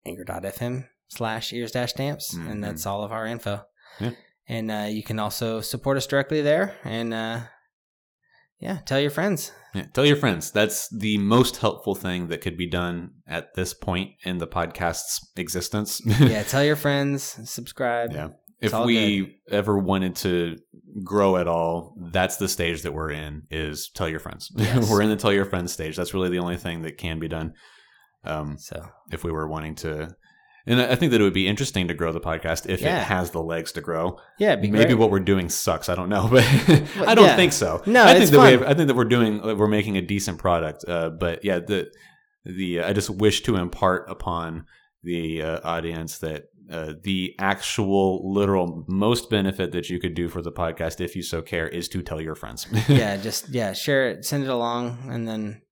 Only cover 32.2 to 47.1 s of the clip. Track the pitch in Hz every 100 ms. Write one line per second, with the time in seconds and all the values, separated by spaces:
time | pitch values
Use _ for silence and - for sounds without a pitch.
32.2 | 80 82 82 82 - 92 151 170 104 92
33.2 | 87 85 80 82 80 85 78 82 87 -
34.2 | - - 208 120 101 107 117 113 110 98
35.2 | 92 95 87 - - 80 - 90 92 101
36.2 | 110 127 113 143 - 151 - 196 202 226
37.2 | 196 127 180 - 90 80 - 247 214 -
38.2 | 190 143 135 127 127 143 147 123 120 120
39.2 | 110 104 104 104 107 107 101 98 87 101
40.2 | 98 85 92 85 78 - - 85 82 80
41.2 | 87 82 98 90 85 98 - - - _
42.2 | _ _ - 92 92 87 82 101 - 95
43.2 | 107 98 - 101 90 - 95 92 - 92
44.2 | 92 85 82 82 - _ _ _ 87 87
45.2 | 80 80 80 80 80 85 82 82 80 -
46.2 | 80 78 - _ - 82 78 78 98